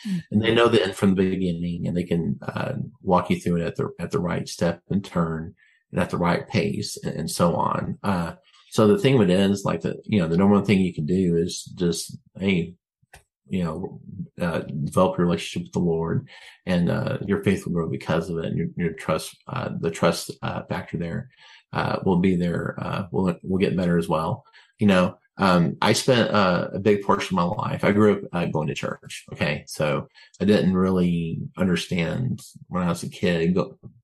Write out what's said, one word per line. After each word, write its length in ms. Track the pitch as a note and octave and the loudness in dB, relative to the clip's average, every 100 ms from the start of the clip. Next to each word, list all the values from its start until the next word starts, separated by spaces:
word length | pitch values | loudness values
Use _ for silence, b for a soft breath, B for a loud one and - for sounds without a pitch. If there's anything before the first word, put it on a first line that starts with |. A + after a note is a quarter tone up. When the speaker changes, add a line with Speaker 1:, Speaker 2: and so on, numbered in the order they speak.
| A3 | -6
Speaker 1:
Mm-hmm. 100 | F3+ B | -6 B
Speaker 2:
And 100 | G#2 | 0
they 120 | A2+ | 2
know 140 | A#2 A#2 | 4 6
the 160 | A2 | 4
end 120 | F#2+ - | 2 2
from 200 | G2+ F#2 | 2 2
the 140 | F#2+ | 0
beginning, 580 | F#2+ F#2 E2+ F2 F2 F2 | 0 -2 -2 -4 -4 -4
and 100 | F2 | -4
they 60 | |
can, 340 | F2+ E2+ D2+ - | -2 -2 -2 -4
uh, 320 | - - - - - - | -6 -6 -6 -6 -8 -8
walk 280 | - F2+ - | 2 2 2
you 100 | F2 | -2
through 220 | F2 E2+ | 0 -2
it 40 | E2 | -2
at 120 | - | -4
the, 120 | E2 - | -6 -6
at 120 | E2+ | -4
the 80 | E2 | -4
right 280 | F2 E2+ - | -2 -4 -6
step 340 | - F2 E2+ - | -2 -2 -2 -4
and 140 | G2 | -4
turn 520 | G2 F2 E2 D#2+ E2 - _ _ _ | -2 -2 -2 -4 -8 -14 _ _ _
and 100 | - | -4
at 100 | F2 | -2
the 60 | - | 0
right 300 | F2 F2 - | 0 -2 -2
pace 500 | G#2 E2 - A2 - | -2 -2 -4 -8 -8
and, 180 | - - | -8 -8
and 160 | - | -6
so 240 | - F2 D2 | 0 0 2
on. 420 | - - - - | -2 -2 -4 -6
Uh, 300 | G2+ F2+ E2 - b b b | -2 -2 -4 -8 b b b
so 180 | - G#2+ | 4 6
the 120 | G2+ | 6
thing 160 | C3+ C3+ | 6 4
of 60 | |
it 80 | F#2+ | 6
is, 340 | F#2 G2 G2+ | 4 4 2
like, 180 | - F2 | 0 -2
the, 140 | F2 - | -4 -6
you 160 | - G#2 | 0 0
know, 80 | D#2+ | 2
the 100 | E2 | 4
number 160 | G2 | 6
one 120 | G2+ G2+ | 6 6
thing 160 | G2 | 4
you 120 | F2+ | 2
can 120 | E2+ D2+ | -2 0
do 320 | F2+ F2+ E2+ | 2 2 2
is 260 | F2+ - | 0 -4
just, 540 | - - F2 E2 - - _ - | -10 -2 -2 -2 -6 -14 _ -4
hey, 380 | G2 F2+ E2+ - _ _ _ - _ _ - | 0 0 -2 -8 _ _ _ -20 _ _ -6
you 160 | F#2+ | -4
know, 380 | E2+ D#2+ F#2+ - - - - - | -2 -4 -8 -12 -16 -14 -12 -6
uh, 200 | F2 - | -4 -4
develop 560 | - D2+ C#2+ - E2+ - | -6 -6 -2 2 2 2
your 100 | F2 | 0
relationship 400 | E2+ - F2+ E2+ | 0 -4 -8 -6
with 40 | |
the 80 | F#2 | -2
Lord, 480 | F2 E2 E2 F2+ - B B B F2+ | 0 0 0 -2 -4 B B B -2
and, 240 | F2+ E2+ | 0 2
uh, 300 | - - - G2 | 0 -2 -4 -2
your 160 | G2 | 0
faith 240 | G#2 F#2 - | 2 0 0
will 80 | |
grow 160 | E2+ E2 | -4 -2
because 400 | - - E2 F#2 | -4 -2 -2 -2
of 100 | E2 | -4
it. 60 | - | -4
And 120 | E2+ | -4
your, 100 | E2+ - | -4 -2
your 180 | E2+ | -4
trust, 440 | - - D#2 - - - | -4 -4 -4 -4 -16 -10
uh, 220 | - - - | -8 -6 -4
the 120 | E2+ | -4
trust, 400 | - F2 E2+ - - | 0 2 0 -4 -8
uh, 220 | F2 F2+ | -8 -8
factor 340 | - E2+ - E2 | -6 -8 -6 -6
there, 320 | E2+ F2 - b b b b | -4 -6 -8 b b b b
uh, 280 | D#2+ - - | -4 -2 -2
will 160 | F#2+ F2 | 2 2
be 160 | F#2+ F2 | 4 2
there, 400 | F2 E2 - - | 0 -2 -4 -6
uh, 260 | - - G2 | -6 -6 -4
will, 220 | - F#2+ E2+ | -2 0 -2
will 160 | E2 F#2+ | -2 0
get 180 | G2 F2 | 2 2
better 200 | F2 E2+ | 2 2
as 120 | E2 | 2
well. 340 | D#2 - - - b b - | 0 -2 -6 -8 b b 0
You 100 | G#2 | 4
know, 300 | F#2 F2+ - _ - | 6 4 -2 _ 0
um, 400 | F#2+ F2+ D#2+ - | 4 4 4 2
I 120 | - | 2
spent, 380 | G#2+ - B2 G2+ | 2 4 4 4
uh, 380 | G#2 F#2+ F2 E2 | 4 4 2 -2
a 60 | G2 | 0
big 240 | G#2 G2+ | 2 2
portion 340 | - G2 - F#2 | 2 0 0 0
of 200 | F2 - | 0 -2
my 60 | - | -4
life, 160 | - F2+ | -2 2
I 80 | |
grew 200 | G#2 G#2+ | 4 4
up, 100 | G2 - | 4 -2
uh, 120 | F2 E2+ | -4 -2
going 200 | D#2+ D#2 | -2 -4
to 60 | |
church. 520 | - - - - - - | -4 -8 -10 -12 -16 -10
Okay. 320 | - D2 D2 - | -4 -2 -4 -6
So 420 | - D2+ C2+ - b b b | -4 -2 -2 -6 b b b
I 40 | F#2+ | 4
didn't 280 | G#2 F2 | 4 4
really 680 | F#2 F#2 F#2 F2+ E2+ E2 - - - | 2 2 2 2 0 -2 -6 -8 -2
understand 880 | F#2 E2+ - F2+ D#2+ - - - - - - | 0 0 -2 -2 -2 -2 -4 -6 -10 -20 -8
when 160 | F2+ | -4
I 60 | F2 | -2
was 140 | E2+ | -2
a 60 | - | -6
kid, 440 | - F#2+ E2+ E2+ | -4 -2 0 2
go-, 240 | F2+ - - - - | 0 -2 -8 -20 -20